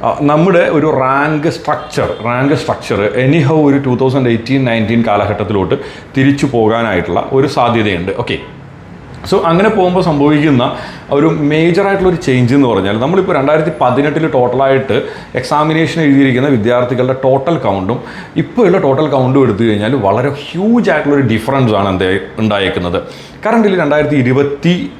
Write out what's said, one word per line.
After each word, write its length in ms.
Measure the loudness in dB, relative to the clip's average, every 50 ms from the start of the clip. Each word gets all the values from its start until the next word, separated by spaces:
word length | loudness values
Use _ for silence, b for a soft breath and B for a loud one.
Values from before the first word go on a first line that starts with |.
| 0
ആ, 40 | -2 -2 0 0 0
നമ്മുടെ 340 | 2 2 2 4 4 2 2 2 2 0
ഒരു 100 | 0 2 0 0
റാങ്ക് 480 | 0 0 0 0 0 0 -2 -2 -2 -2 -4 -4
സ്ട്രക്ചർ, 500 | -4 -6 -6 -6 -6 -8 -4 -2 -2 -2 -4 -6 -4 -4
റാങ്ക് 280 | -2 0 0 0 0 0
സ്ട്രക്ചർ 380 | 0 -4 -4 -4 -4 -4 -2 0 0 0 0 0 2
anyhow 340 | 2 2 2 2 2 2 4 4 4
ഒരു 100 | 2 2 0 0
ടു 60 | 0 2
തൗസൻഡ് 300 | 2 0 2 2 0 0
എയ്റ്റീൻ 320 | 0 0 -2 -2 -2 0 0 0
നയൻറ്റീൻ 340 | 0 0 0 0 0 0 2 2
കാലഘട്ടത്തിലോട്ട് 640 | 0 0 0 -2 -2 -4 -4 -2 -2 -2 0 0 -2 -4 B B B B B B -2
തിരിച്ചു 320 | 2 2 2 2 2 0 0 0
പോകാനായിട്ടുള്ള 640 | 2 2 2 2 0 0 0 0 -2 -2 -2 -2 -2 -2 0 0 0
ഒരു 100 | 0 0 0 0
സാധ്യതയുണ്ട്. 540 | 0 2 2 0 0 0 -2 -2 -4 -6 -4 -6 -4
ഓക്കെ, 140 | -4 -6 -8 -8 -12 -18 -18 -20 -20 -20 -20 -20 -20 -20 -20 -20 -18 -18 -16 -6 -2
so 60 | -2 0 2 2
അങ്ങനെ 180 | 2 2 2 2 2 2
പോകുമ്പോൾ 260 | 0 0 0 0 0 0
സംഭവിക്കുന്ന 540 | 0 2 2 2 2 2 2 2 2 2 2 0 B B B B B B B B 0 2
ഒരു 100 | 2 2 2 0 -2 0 0
മേജറായിട്ടുള്ളൊരു 640 | 2 2 2 2 2 2 0 0 2 2 0 0 0 0 0
ചേഞ്ച് 260 | 2 2 2 4 4 4
എന്ന് 100 | 4 4 2
പറഞ്ഞാൽ 220 | 2 0 0 -2 -2 0
നമ്മളിപ്പോൾ 300 | 0 0 0 0 0 0 0
രണ്ടായിരത്തി 340 | 2 2 2 2 0 -2 -2 0
പതിനെട്ടിൽ 420 | 0 0 2 2 0 0 0 0 -2 0 0
ടോട്ടലായിട്ട് 640 | 0 0 2 0 0 2 2 2 0 0 0 -2 -2 -2 B B B B B B -8
എക്സാമിനേഷൻ 600 | -4 -2 -2 0 0 0 0 0 0 -2 -2 0 2
എഴുതിയിരിക്കുന്ന 440 | 4 4 4 4 4 2 2 2 2 0 0
വിദ്യാർത്ഥികളുടെ 600 | 2 2 2 2 0 0 0 -2 0 0 0 0 2
ടോട്ടൽ 320 | 2 2 2 2 0 -2 0 0
കൗണ്ടും 340 | -2 -2 -2 -2 -4 -4 -6 B B B B B B B -4 -4
ഇപ്പോഴുള്ള 360 | -4 0 2 2 2 2 2 2
ടോട്ടൽ 240 | 0 2 2 0 0 0
കൗണ്ടും 280 | 0 0 2 2 2 2 2
എടുത്തു 160 | 2 0 2 0
കഴിഞ്ഞാൽ 260 | 2 0 0 0 -2 0 2 2
വളരെ 240 | 2 2 0 -2 -4 -6 -12
ഹ്യൂജ് 440 | -10 -6 -4 0 2 2 2 2 2 0
ആയിട്ടുള്ളൊരു 320 | 0 2 2 2 2 2 2 0
ഡിഫറൻസ് 420 | -2 -2 -2 0 0 2 2 2 2
ആണ് 80 | 0 0 0
എന്ത് 140 | 0 0 0 0 -2 -4 -8 -6 -2 -2
ഉണ്ടായേക്കുന്നത്. 580 | 0 0 0 0 -2 -2 -2 -4 -2 -4 -4 -6 B B B B B B B -4
കറന്റ്ലി 320 | 0 0 2 2 2 0 0 0
രണ്ടായിരത്തി 340 | 0 2 0 0 2 0 0 2
ഇരുപത്തി 520 | 2 2 2 0 0 -2 -2 0 0 0 0 -2 -8 -12